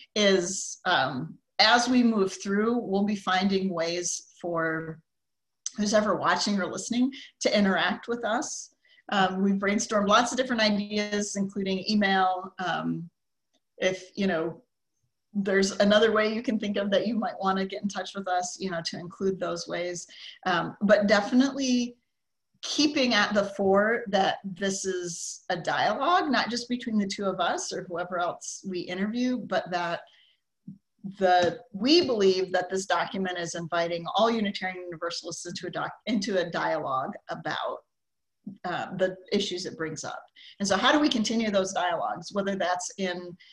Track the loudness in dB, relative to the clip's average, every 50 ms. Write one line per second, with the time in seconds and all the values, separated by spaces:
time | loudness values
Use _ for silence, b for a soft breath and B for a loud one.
0 | B B 0 2 4 4 4 4 2 0 -4 -6 -8 -10 -10 -6 -2 0 2 2
1 | 2 0 -2 -4 -6 -8 -10 -16 _ _ _ 4 4 6 6 4 4 4 4 6
2 | 6 4 4 4 2 0 -2 -6 -4 -2 0 2 2 2 0 0 0 0 0 0
3 | 2 0 -2 -2 -2 0 0 2 2 2 2 2 0 0 0 0 -2 -2 -2 -2
4 | -4 -4 -6 -6 -10 _ _ -10 -6 -4 -2 0 0 0 -2 -2 -6 -8 -12 -14
5 | _ _ _ _ _ _ _ _ _ _ _ _ -14 -8 -4 -2 0 2 4 4
6 | 4 2 0 0 2 2 2 2 2 0 0 0 0 -2 -4 -6 -6 -2 0 2
7 | 2 0 0 B B B B B 0 2 4 4 4 4 4 4 2 0 0 -2
8 | -4 -6 -6 -4 -2 -2 -2 -2 -4 -4 -8 -12 -14 -16 _ _ b b b b
9 | b b 2 2 2 2 2 2 2 2 2 2 2 2 2 0 0 0 0 2
10 | 4 6 6 4 4 2 0 0 0 0 2 2 2 2 2 0 -2 -2 -2 -2
11 | -2 0 -2 -2 -2 -2 -2 -4 -4 -2 -2 -4 -2 -2 -2 -2 -2 0 2 2
12 | 4 4 4 4 4 4 2 0 -4 -8 -8 -6 -4 -2 -2 -2 -2 -2 -4 -4
13 | -6 -12 _ _ _ _ _ _ _ _ _ _ _ _ _ -2 -2 -2 -2 -2
14 | -8 -10 -4 -2 0 0 0 0 -2 -4 -6 -10 _ _ _ _ _ _ _ _
15 | _ _ _ _ _ _ -6 -4 0 2 2 2 2 2 2 2 4 6 6 6
16 | 6 6 4 4 2 0 0 -2 -2 -2 -2 -2 -2 -2 -2 -2 0 2 2 2
17 | 2 0 -2 -2 -4 -4 -4 -2 -2 0 0 0 -2 -4 -4 -6 -6 -6 -6 -6
18 | -8 -8 -8 -8 -4 -2 -2 -2 -2 -4 -6 -6 -6 -6 -4 -4 -6 -6 -8 -10
19 | -12 -12 -8 -4 -2 -2 -2 -2 -4 -4 -4 -6 -6 -6 -4 -4 -4 -4 -6 -8
20 | -12 -14 B B B B B B B 0 0 0 0 -2 -4 0 2 4 4 6
21 | 6 6 4 4 4 4 4 4 4 4 2 0 0 2 2 2 2 -2 -6 _
22 | _ _ _ _ _ _ _ _ _ _ _ _ -10 -4 0 2 2 2 4 2
23 | 2 4 4 4 2 2 2 0 0 0 0 0 2 4 6 6 4 4 0 -2
24 | -2 0 2 2 4 2 0 -2 -6 -10 -6 -4 -2 -2 -2 -2 -4 -4 -4 -4
25 | -4 -6 -8 -8 -10 -12 -12 -10 _ -6 -4 -4 -2 -2 0 2 2 0 0 0
26 | 2 2 2 2 2 2 0 0 0 -2 -4 -6 -4 -4 -6 -6 -4 -2 -2 0
27 | 0 -2 -2 -4 -4 -2 -2 0 -2 -2 -2 -4 -6 -6 -8 -8 -8 -6 -6 -6
28 | -6 -4 -4 -2 -2 -2 -4 -6 -10 -14 -14 -12 -8 -8 -6 -6 -6 -6 -6 -4
29 | -4 -2 -2 -2 -2 0 -2 -2 -4 -2 -2 -2 -2 -2 -4 -4 -4 -4 -4 -6
30 | -8 b b b b b b b b _ _ _ _ -20 -20 -20 _ _ _ _
31 | -14 -12 -4 2 4 4 6 6 4 2 0 -4 -10 _ -6 -2 2 4 6 6
32 | 4 4 2 4 4 4 4 4 2 0 0 -2 -2 -2 -4 -4 0 0 0 0
33 | 0 -2 -4 -4 -4 -4 -4 -6 -6 -6 -6 -8 -6 -4 -2 -2 0 0 -2 -4
34 | -4 -2 0 2 2 2 2 2 -2 -2 -4 -4 -6 -6 -6 -8 -10 -12 -10 -8
35 | -6 -6 -6 -8 -10 -10 -10 -10 -10 -10 -10 -10 -8 -8 -6 -6 -6 -8 -8 -8
36 | -4 -2 -2 -2 0 0 0 0 0 0 -2 -2 -2 0 -2 -2 -2 -2 -2 -2
37 | -2 -4 -8 -10 _ -12 -10 -8 -6 -6 -6 -4 -4 -6 -6 -8 -12 _ _ _
38 | _ _ _ _ _ _ _ _ -18 -18 -14 -10 -8 -6 -6 -6 -6 -6 -2 0
39 | 0 0 -2 -4 -6 -2 0 0 0 -2 -4 -6 -6 -8 -8 -6 -6 -6 -8 -8
40 | -10 -10 -10 -12 -14 -18 _ B B B B B 0 2 2 4 4 4 4 6
41 | 4 4 2 2 0 0 0 0 0 2 2 2 0 0 0 -2 0 0 0 -2
42 | -2 -4 -6 -6 -8 -6 -4 -4 -2 -2 -2 -2 0 0 -2 -2 -4 -8 -6 -4
43 | -4 -4 -4 -6 -8 -12 -16 -18 b b